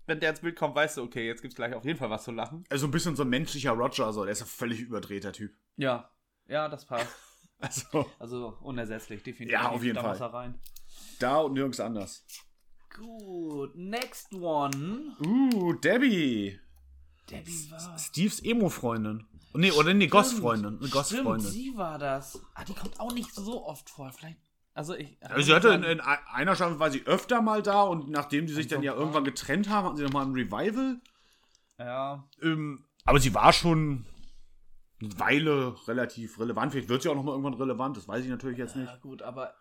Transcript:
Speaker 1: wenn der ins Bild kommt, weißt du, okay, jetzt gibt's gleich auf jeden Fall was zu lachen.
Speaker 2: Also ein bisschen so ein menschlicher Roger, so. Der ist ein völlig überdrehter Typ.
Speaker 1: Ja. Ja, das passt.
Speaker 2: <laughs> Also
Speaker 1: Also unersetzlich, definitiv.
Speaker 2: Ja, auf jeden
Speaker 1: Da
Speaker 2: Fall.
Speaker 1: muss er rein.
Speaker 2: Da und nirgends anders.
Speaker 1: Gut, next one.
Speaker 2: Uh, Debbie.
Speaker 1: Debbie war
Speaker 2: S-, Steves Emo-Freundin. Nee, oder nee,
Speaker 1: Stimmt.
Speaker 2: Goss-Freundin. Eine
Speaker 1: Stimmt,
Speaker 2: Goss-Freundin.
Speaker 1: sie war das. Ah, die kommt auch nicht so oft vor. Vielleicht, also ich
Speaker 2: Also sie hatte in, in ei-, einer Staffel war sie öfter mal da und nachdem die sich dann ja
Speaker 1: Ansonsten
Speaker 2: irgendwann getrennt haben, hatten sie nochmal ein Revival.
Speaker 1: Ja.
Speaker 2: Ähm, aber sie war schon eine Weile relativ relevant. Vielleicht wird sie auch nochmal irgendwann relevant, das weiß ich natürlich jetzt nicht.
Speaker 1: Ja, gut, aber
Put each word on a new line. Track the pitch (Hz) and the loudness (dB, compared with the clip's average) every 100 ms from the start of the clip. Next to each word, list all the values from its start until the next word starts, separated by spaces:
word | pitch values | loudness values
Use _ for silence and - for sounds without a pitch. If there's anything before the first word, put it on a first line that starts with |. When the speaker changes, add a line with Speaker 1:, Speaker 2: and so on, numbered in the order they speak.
| - | -4
Speaker 1:
wenn | 156 | 0
der | 160 | 0
ins | 156 | 0
Bild | 170 170 | -4 -2
kommt, | 151 139 | 0 2
weißt | 147 143 | 2 0
du, | |
okay, | 120 127 113 | -6 -4 -4
jetzt | 117 | -6
gibt's | 131 - | -10 -6
gleich | 120 | -6
auf | 123 127 | -4 -4
jeden | 160 | -2
Fall | 120 | -2
was | 110 - | -4 -6
zu | |
lachen. | 113 113 160 - | -6 -6 -8 -6
Speaker 2:
Also | 139 143 | -2 0
ein | |
bisschen | 160 175 135 | 0 0 0
so | |
ein | 135 | 0
menschlicher | 127 165 147 131 | 0 -2 -2 -2
Roger, | 113 127 139 113 | 0 0 0 -2
so. | 107 98 | -2 -4
Der | |
ist | 104 | -4
ein | 113 | -8
völlig | - 120 110 | -6 -4 -4
überdrehter | 120 104 92 101 98 | -6 -8 -6 -8 -8
Typ. | 92 104 - _ - | -8 -12 -14 _ -4
Speaker 1:
Ja. | 135 120 - _ _ _ - | -2 -2 -6 _ _ _ -8
Ja, | 147 151 | -4 -4
das | 143 - | -8 -6
passt. | 120 123 | -4 -4
Speaker 2:
<laughs> | - - _ _ _ | -8 -20 _ _ _
Also | 135 - - 156 135 - | -8 -8 -4 -2 -2 -6
Speaker 1:
Also | 120 123 117 107 | -10 -8 -8 -10
unersetzlich, | - 123 110 110 - 104 | -8 -6 -6 -8 -10 -14
definitiv. | - 123 117 | -12 -12 -2
Speaker 2:
Ja, | 107 120 | 0 0
auf | 117 | 0
jeden | 120 113 | -2 0
Speaker 1:
Da | |
Speaker 2:
Fall. | 113 | -2
Speaker 1:
muss | 98 | -4
er | 120 | -6
rein. | 120 123 - - - - - - - | -6 -8 -10 -10 -14 -16 -16 -16 -2
Speaker 2:
Da | 123 147 | 2 4
und | 156 | 4
nirgends | 135 135 120 | 2 0 -2
anders. | 110 110 92 - - - - _ _ - - 208 | -4 -4 -8 -12 -18 -20 -20 _ _ -20 -20 -18
Speaker 1:
Gut, | 226 226 202 175 160 147 139 151 | -16 -14 -10 -8 -6 -6 -6 -8
next | 185 233 254 - - | -6 -6 -6 -8 -12
one. | 190 175 151 139 139 160 233 302 - | -6 0 2 2 0 -2 -6 -8 -4
Speaker 2:
Uh, | 156 240 269 220 175 | 2 6 6 6 4
Debbie. | - - 240 269 190 143 113 98 98 - - - - - _ - | 4 4 6 6 6 4 2 0 -4 -14 -20 -20 -20 -20 _ -16
Speaker 1:
Debbie | - 160 170 151 | -14 -10 -10 -12
war | 160 175 165 | -14 -14 -10
Speaker 2:
S-, | - | -6
Steves | - 202 - | 0 0 0
Emo-Freundin. | 220 240 180 - 123 113 107 110 - - - | -2 2 2 0 -2 -2 -4 -6 -10 -20 -8
Nee, | 143 185 | 2 4
oder | 151 156 | 6 6
nee, | 196 170 | 6 8
Speaker 1:
Stimmt. | |
Speaker 2:
Goss-Freundin. | 196 262 233 123 113 101 | 6 6 4 2 2 0
Eine | 107 | -4
Speaker 1:
Stimmt, | 135 | -2
Speaker 2:
Goss-Freundin. | 135 143 233 262 110 104 | 0 0 0 0 0 0
Speaker 1:
sie | 208 262 233 | -2 -6 -6
war | 170 151 | -6 -4
das. | 143 135 - - - | -4 -4 -6 -14 -18
Ah, | - | -14
die | - | -12
kommt | - 185 - | -8 -8 -6
auch | 220 | -6
nicht | 240 - | -6 -8
so | - 202 240 - | -8 -8 -8 -8
oft | 143 - | -12 -16
vor. | - 131 | -16 -14
Vielleicht, | - 160 160 _ _ _ | -14 -16 -18 _ _ _
also | - 151 180 | -10 -8 -8
ich | 151 - | -12 -16
Speaker 2:
Also | - 135 147 | -4 2 6
sie | |
hatte | 156 226 | 8 8
in, | 175 | 8
in | 170 165 | 4 0
ei-, | 127 143 - | 0 0 -2
einer | 123 160 180 | -2 2 2
Staffel | 175 151 | 2 2
war | 156 | 0
sie | 135 - | 0 2
öfter | 185 - 240 | 0 2 2
mal | 220 214 | 4 2
da | 202 202 | 4 4
und | 202 170 139 | 4 2 -2
nachdem | 151 143 143 165 | -2 0 0 0
die | |
sich | 151 131 | -2 -2
dann | 147 | 0
ja | 143 | 0
Speaker 1:
Ansonsten | 120 156 151 | 0 0 2
Speaker 2:
irgendwann | 139 | 2
getrennt | - - 160 202 | 0 0 0 2
haben, | 208 180 | 2 0
hatten | 147 | 0
sie | |
nochmal | 143 139 135 | 0 0 0
ein | |
Revival. | 127 107 104 180 226 262 247 - _ _ _ _ _ _ - | 0 -2 0 0 0 -2 -4 -10 _ _ _ _ _ _ -14
Speaker 1:
Ja. | 120 127 139 143 139 _ | -8 -4 -4 -6 -12 _
Speaker 2:
Ähm, | 165 160 151 135 _ _ - | -2 0 -2 -8 _ _ 4
aber | 143 | 6
sie | 113 | 6
war | 104 131 | 8 8
schon | - 170 160 151 135 - - - - - - - - - _ | 8 6 4 2 -2 -6 -14 -16 -16 -20 -20 -20 -20 -20 _
eine | 107 92 | -10 -2
Weile | 104 139 156 143 127 - - | 2 4 4 2 0 -4 -6
relativ | 123 120 - 110 - | -2 -4 -6 -12 -6
relevant. | 117 107 135 | -4 0 -2
Vielleicht | 135 101 | -2 0
wird | 123 | 0
sie | 175 | 2
auch | 143 | 0
nochmal | 139 135 | -2 -2
irgendwann | 139 | -2
relevant, | 117 131 117 131 120 | -2 -2 -2 -2 -4
das | 92 | -6
weiß | 110 | -6
ich | 127 | -4
natürlich | 120 131 123 | -6 -6 -6
jetzt | 120 135 | -6 -6
nicht. | 123 | -8
Speaker 1:
Ja, | 127 | -10
gut, | 139 127 | -16 -14
aber | 107 123 127 - | -12 -10 -12 -14